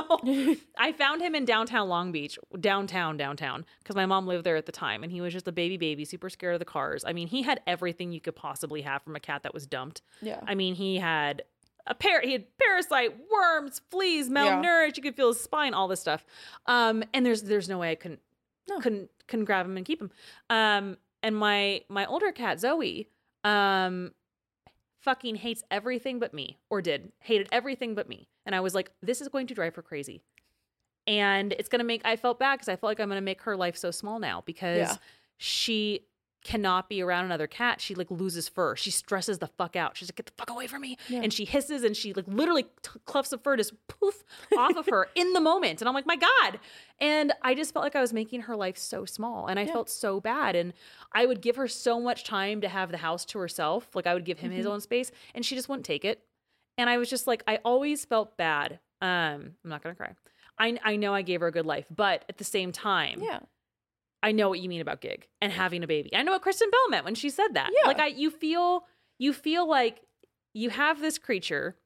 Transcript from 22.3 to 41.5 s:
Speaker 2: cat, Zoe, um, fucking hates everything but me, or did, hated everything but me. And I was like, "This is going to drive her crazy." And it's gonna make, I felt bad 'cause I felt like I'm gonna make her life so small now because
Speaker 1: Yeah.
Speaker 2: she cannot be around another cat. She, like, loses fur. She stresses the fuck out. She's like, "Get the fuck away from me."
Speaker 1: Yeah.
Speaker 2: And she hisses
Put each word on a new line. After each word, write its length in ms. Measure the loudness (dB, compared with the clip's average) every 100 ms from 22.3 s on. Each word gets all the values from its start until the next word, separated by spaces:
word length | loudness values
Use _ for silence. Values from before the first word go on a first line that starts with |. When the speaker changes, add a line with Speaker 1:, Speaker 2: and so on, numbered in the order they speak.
Speaker 2:
cat, 300 | -2 -2 0
Zoe, 480 | 0 0 -2 -4 -10 _ _ _
um, 680 | 2 4 4 2 0 -2 -8 -14 _ _ _ _ -20 _ _ _
fucking 340 | -2 -2 -2 -6
hates 280 | -6 -6 -4
everything 480 | -4 -2 -4 -2 -4
but 120 | -4
me, 240 | -6 -12 -12 -6
or 100 | -2
did, 280 | 0 -2 -4 _
hated 280 | 0 2 2
everything 440 | -2 -2 -6 -6 -6
but 120 | -8
me. 200 | -10 -20 _ -4
And 80 |
I 60 | 0
was 120 | 0
like, 180 | -2 -4 _
"This 180 | -4 -4
is 60 | -4
going 200 | -4 -4
to 60 |
drive 200 | -4 -4
her 80 | -6
crazy." 400 | -12 -10 -10 -14 _ _ _ _ _ _ _ _ 0
And 460 | 4 4 4 0
it's 140 | -4 0
gonna 160 | 0
make, 180 | 0 0
I 120 | 0 2
felt 220 | 2 2
bad 200 | 2 2
'cause 100 | -2
I 80 | -2
felt 140 | -2
like 100 | -2
I'm 80 | -2
gonna 120 | -2
make 220 | -4 -4
her 140 | -4 -2
life 200 | -2 -2
so 140 | -6
small 280 | -6 -8 -6
now 240 | -6 -6
because 340 | -8 -6 -2 0
Speaker 1:
Yeah. 180 | 0 -2 -8 -20 _ -10
Speaker 2:
she 680 | -4 -2 0 0 0 -4 _ _ _ _
cannot 440 | -6 -2 2 2 0
be 140 | -4
around 220 | 0 0
another 240 | 0 -2 -4
cat. 320 | -2 -2 -2
She, 140 | -6 -6
like, 140 | -6
loses 360 | -4 -4 -4 -6
fur. 280 | -2 0 0
She 140 | -2
stresses 460 | -4 -2 -2 -2 -4
the 80 | -6
fuck 260 | -6 -4
out. 220 | -2 -4 -6
She's 120 | -14
like, 60 | -14
"Get 100 | -14
the 60 | -12
fuck 140 | -10
away 160 | -10 -10
from 140 | -10
me." 140 | -10 -12 -6
Speaker 1:
Yeah. 120 | -2
Speaker 2:
And 100 | -2
she 120 | -2
hisses 380 | 0